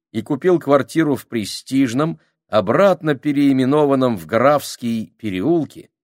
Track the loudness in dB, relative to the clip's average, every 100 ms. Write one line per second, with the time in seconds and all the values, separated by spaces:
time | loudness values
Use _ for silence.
0 | _ -8 -4 -2 0 0 2 0 2 -2
1 | 0 -2 -4 -8 -8 -10 -4 0 0 0
2 | -4 -6 _ _ _ 0 2 2 2 2
3 | -2 -4 -2 0 2 2 2 2 2 2
4 | 0 -2 -2 2 2 2 -2 -8 -6 -6
5 | -8 _ -6 -2 0 0 -2 -8 -20 _